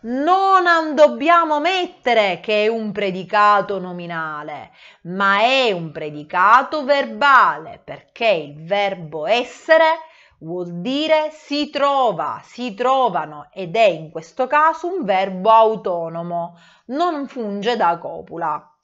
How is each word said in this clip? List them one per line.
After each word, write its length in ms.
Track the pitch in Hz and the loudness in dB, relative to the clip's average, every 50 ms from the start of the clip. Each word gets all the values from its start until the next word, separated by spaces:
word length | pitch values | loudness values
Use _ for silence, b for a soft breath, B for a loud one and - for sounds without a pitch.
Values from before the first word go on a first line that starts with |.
non 640 | - 220 240 262 285 330 359 381 392 381 381 370 359 349 | -8 -6 -6 -2 0 2 2 2 4 4 4 4 4 4
an-, 260 | 339 330 320 311 302 | 2 2 2 -2 4
dobbiamo 640 | 285 302 294 240 226 269 320 339 339 330 311 302 294 | 4 4 4 4 0 2 4 4 4 4 2 0 0
mettere 800 | 294 339 381 370 359 349 - _ _ 254 240 226 208 196 175 170 | 0 0 0 0 -2 -4 -8 _ _ 0 2 2 2 2 -2 -4
che 260 | - - 214 208 208 | -4 -2 0 0 2
è 20 | 220 | 0
un 240 | 226 226 220 214 | 0 -2 -6 -6
predicato 880 | 196 208 208 196 180 185 185 175 - 208 208 208 208 202 196 196 202 190 | -6 -4 -4 -4 -4 -6 -8 -2 0 4 4 4 4 2 0 -2 -6 -6
nominale, 920 | 185 180 180 175 175 170 170 165 160 156 151 147 147 156 151 139 - - b b b b b b b | -6 -8 -10 -10 -10 -10 -8 -8 -8 -8 -10 -10 -12 -12 -14 -14 -16 -18 b b b b b b b
ma 340 | 170 180 190 202 196 196 202 | -10 -4 -2 0 2 2 4
è 320 | 220 247 262 269 262 233 | 4 2 2 2 2 0
un 200 | 196 175 165 160 | 0 -2 -6 -10
predicato 920 | 139 160 156 151 147 147 147 151 - 175 180 202 226 254 269 - - 302 285 | -10 -10 -10 -10 -10 -12 -14 -6 0 2 6 6 6 6 4 2 -4 -6 0
verbale, 960 | 254 285 277 269 233 220 214 233 285 269 247 214 175 156 151 160 - - - _ | 0 0 0 0 -4 -4 0 2 6 6 6 6 4 2 -2 -8 -14 -18 -20 _
perché 440 | - 139 139 _ _ _ - 233 226 | -16 -16 -16 _ _ _ -2 0 0
il 360 | 196 165 151 143 143 151 156 | 0 0 -2 -8 -16 -18 -8
verbo 640 | 165 196 202 202 196 190 180 170 151 156 160 151 | -4 -2 0 0 -2 -2 -6 -12 -12 -10 -8 -2
essere 760 | 165 214 240 262 - - - - - 320 320 320 320 320 320 320 B B B B B B B | 0 0 0 0 -6 -10 -18 0 2 4 4 6 4 2 -2 -6 B B B B B B B
vuol 400 | - 160 170 180 180 175 175 175 | -14 -10 -8 -8 -8 -8 -10 -8
dire 500 | 175 233 262 285 311 311 311 311 311 311 | -6 -4 -4 -4 0 2 2 2 2 -2
si 400 | 311 - - - 285 294 294 294 | -8 -12 -12 -8 -4 -4 -4 -4
trova, 680 | - 285 277 285 277 269 262 233 185 160 156 143 113 101 - | -2 -2 0 0 2 2 0 0 0 -2 -6 -6 -8 -10 -14
si 320 | - - - 247 247 196 | -20 -14 -10 -10 -10 -8
trovano, 760 | 196 254 254 262 269 254 226 175 170 156 151 151 147 147 _ | -4 0 0 2 2 2 0 0 -2 -6 -6 -12 -18 -20 _
ed 240 | _ 190 190 170 165 | _ -12 -12 -6 0
è 120 | 220 226 202 | 4 4 4
in 240 | 170 160 160 156 | 2 0 -10 -12
questo 340 | - 160 160 - _ - 254 | -14 -14 -14 -14 _ -6 -4
caso 400 | 254 302 294 302 320 320 320 - | 0 2 2 4 2 0 -2 -6
un 180 | 349 370 381 277 | -6 -6 -6 -2
verbo 460 | 190 196 185 196 196 190 180 185 220 | 0 0 0 0 -2 -4 -4 2 4
autonomo, 1080 | 220 226 226 220 220 208 - 208 175 170 165 165 165 170 170 175 175 170 170 170 175 b b b b b b | 6 6 6 4 2 -2 -4 -4 -4 -4 -6 -6 -8 -8 -8 -6 -6 -6 -8 -8 -12 b b b b b b
non 420 | - 240 285 339 359 330 285 277 - | -10 -4 -2 -2 -2 -2 -4 -8 -10
funge 480 | - 269 226 208 202 202 196 226 240 | -10 -8 -8 -6 -6 -4 -2 -2 0
da 220 | 220 185 175 170 170 | 0 0 0 0 -2
copula. 680 | - 170 160 170 165 - 156 165 170 156 151 139 - _ _ _ | -6 -12 -12 -12 -14 -14 -10 -8 -6 -6 -6 -6 -10 _ _ _